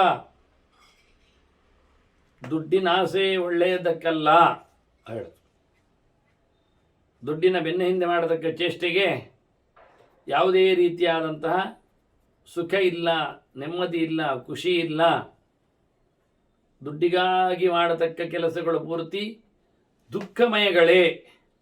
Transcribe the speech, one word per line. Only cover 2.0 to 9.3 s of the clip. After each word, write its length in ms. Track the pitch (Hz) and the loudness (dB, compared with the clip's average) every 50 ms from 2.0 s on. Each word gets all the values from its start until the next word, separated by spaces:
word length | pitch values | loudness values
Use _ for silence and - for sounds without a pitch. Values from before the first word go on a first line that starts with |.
| _ _ _ _ _ _ _ _ 131 123 | _ _ _ _ _ _ _ _ -12 -6
ದುಡ್ಡಿನ 380 | 156 160 151 147 170 190 190 175 | -6 -6 -4 0 -2 0 2 2
ಆಸೆ 480 | 170 190 185 - 147 196 190 190 190 | 2 2 0 0 0 0 0 0 0
ಒಳ್ಳೆಯದಕ್ಕಲ್ಲ 920 | 185 175 175 175 170 175 180 185 180 170 175 165 165 - 165 165 156 151 151 156 170 170 147 - - - _ _ _ _ _ _ _ - - | -2 -2 -2 0 0 2 2 0 0 0 -2 -2 -2 -2 -4 -2 0 2 4 6 6 6 6 2 -2 -12 _ _ _ _ _ _ _ -16 -12
ಹೇಳು. 280 | 120 110 98 - - _ _ _ _ _ _ _ _ _ _ _ _ _ _ _ _ _ _ _ _ _ _ _ _ _ _ _ _ _ _ _ _ _ _ _ _ _ - | -12 -12 -12 -12 -18 _ _ _ _ _ _ _ _ _ _ _ _ _ _ _ _ _ _ _ _ _ _ _ _ _ _ _ _ _ _ _ _ _ _ _ _ _ -8
ದುಡ್ಡಿನ 320 | 135 151 160 170 185 185 175 | -8 -4 2 2 2 2 2
ಬೆನ್ನ 240 | 156 160 175 185 185 | -2 -2 -2 -2 0
ಹಿಂದೆ 240 | 180 185 185 175 | 0 0 0 0
ಮಾಡತಕ್ಕ 400 | 175 175 170 165 160 165 160 156 | 0 0 0 0 0 -2 -2 -2
ಚೇಷ್ಟೆಗೆ 920 | 165 160 - 175 170 - - 175 175 170 190 196 175 131 117 110 - | -4 -4 -2 -4 -4 -4 -4 -4 -2 0 0 0 0 -2 -4 -8 -14